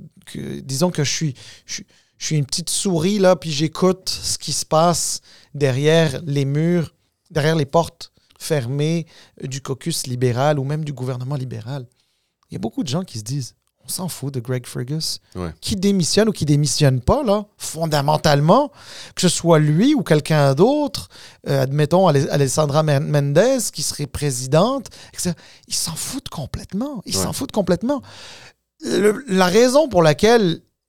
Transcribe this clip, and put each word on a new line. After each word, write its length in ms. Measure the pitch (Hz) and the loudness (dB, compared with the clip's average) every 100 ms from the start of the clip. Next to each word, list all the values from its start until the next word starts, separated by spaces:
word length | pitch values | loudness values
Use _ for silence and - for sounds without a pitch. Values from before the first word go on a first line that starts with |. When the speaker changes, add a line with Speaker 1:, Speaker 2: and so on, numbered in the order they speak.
| - _ | -20 _
Speaker 1:
que, 360 | - - - 71 | -16 -12 -10 -10
disons 300 | 131 131 180 | -8 -4 -2
que 140 | 165 | -2
je 80 | 139 | -4
suis, 220 | - 160 123 - - - | -2 -4 -6 -16 -20 -14
je, 160 | - - _ _ _ | -14 -14 _ _ _
je 100 | - | -4
suis 100 | 156 | -2
une 100 | 143 | -2
petite 240 | - 165 | -6 -6
souris, 480 | - 202 170 170 208 | -4 -2 0 0 4
là, 180 | 185 180 | 4 4
puis 160 | 160 | 0
j'écoute 560 | 143 156 - 185 185 - | -2 -4 0 0 0 -4
ce 300 | - - - | -8 -6 -8
qui 140 | - | -6
se 120 | 143 | -8
passe 560 | - 156 170 170 - - - - _ | 0 2 4 2 -2 -6 -12 -20 _
derrière 680 | 143 139 127 147 165 160 131 | -2 0 2 4 4 2 -2
les 220 | 170 143 135 | -4 -2 0
murs, 480 | 143 165 175 147 - _ _ _ | 0 0 0 -2 -8 _ _ _
derrière 240 | 156 147 | -2 0
les 120 | 165 139 | 0 2
portes 460 | 170 160 - - _ _ _ | 0 0 -6 -20 _ _ _
fermées 680 | - 151 120 143 151 165 156 - - - | -4 -2 -2 -2 -2 -2 -6 -14 -20 -14
du 200 | 143 131 | -10 -10
caucus 440 | - 135 - 165 131 | -8 -8 -6 -6 -6
libéral 520 | 123 123 120 143 151 | -2 0 2 0 0
ou 60 | |
même 200 | 135 151 | -2 -6
du 80 | 151 | -6
gouvernement 440 | 127 127 127 127 143 | -6 -8 -6 -6 -8
libéral. 500 | 127 120 110 139 123 _ _ _ _ _ _ | -8 -10 -10 -10 -12 _ _ _ _ _ _
Il 40 | |
y 20 | - | -10
a 20 | |
beaucoup 240 | 208 277 | -8 -6
de 60 | 170 | -4
gens 140 | 147 | -4
qui 160 | 190 110 | -6 -10
se 60 | |
disent, « 300 | 107 139 123 - _ _ | -6 -6 -8 -14 _ _
On 40 | 131 | -12
s'en 200 | - 180 | -8 -8
fout 240 | - 131 | -8 -8
de 60 | 139 | -6
Greg 260 | 113 127 123 | -6 -6 -6
Fergus. » 540 | 135 123 156 156 - _ - | -10 -6 -6 -6 -8 _ -8
Speaker 2:
Ouais. 140 | 87 - | -8 -8
Speaker 1:
Qui 140 | - | -6
démissionne 540 | 202 196 196 156 - 220 | -2 2 2 2 2 2
ou 40 | |
qui 120 | 170 | 0
démissionne 560 | 151 147 147 - 143 131 | 0 2 2 2 2 2
pas, 220 | - 240 | 2 0
là, 240 | 262 202 208 _ | 2 0 -2 _
fondamentalement, 1120 | - 156 165 147 139 151 160 143 151 220 285 - - - - | -12 -6 -2 0 2 2 4 4 6 4 4 -4 -20 -20 -14
que 80 | - | -2
ce 60 | 180 | 0
soit 280 | - 170 160 | 2 4 4
lui 360 | 151 151 254 | 6 4 4
ou 80 | 302 | 2
quelqu'un 520 | - 151 - 156 139 | 2 2 2 2 4
d'autre, 540 | 135 214 294 285 - - - - - - | 4 4 4 -2 -6 -12 -20 -20 -14 -4
euh, 140 | 139 | -2
admettons 460 | 131 143 147 175 190 | 0 0 2 4 4
Ale-, 200 | 139 151 | 4 2
Alessandra 520 | 156 139 - 151 143 | 0 0 0 0 2
Men-, 260 | 156 139 156 | 2 0 0
Mendez, 500 | 147 143 143 233 269 - | 0 2 4 4 2 -2
qui 100 | - | -6
serait 240 | - - 147 | -6 -6 -8
présidente, 840 | - 147 123 131 151 214 269 - - - | -4 -4 -4 0 2 2 -2 -8 -18 -18
et 40 | - | -8
cetera, 220 | 180 170 - - - | -6 -6 -12 -20 -10
ils 80 | |
s'en 200 | - - | -6 -6
foutent 340 | 160 - 269 - | -8 -8 -10 -10
complètement. 720 | - 127 - - 190 277 262 - | -10 -8 -10 -8 -8 -6 -8 -6
Ils 100 | 180 | -2
Speaker 2:
Ouais. 60 | |
Speaker 1:
s'en 100 | 175 | -2
foutent 200 | 156 269 | -4 -4
complètement. 500 | - 190 175 233 285 - - - - - _ _ _ | -2 0 0 0 -4 -6 -18 -20 -20 -20 _ _ _
Le, 420 | 214 - 202 214 277 | -4 2 2 0 0
la 180 | 185 185 | 2 4
raison 420 | 190 254 269 311 | 6 6 4 4
pour 140 | 185 | 4
laquelle 580 | 160 147 208 233 190 160 _ _ | 4 4 6 6 4 -2 _ _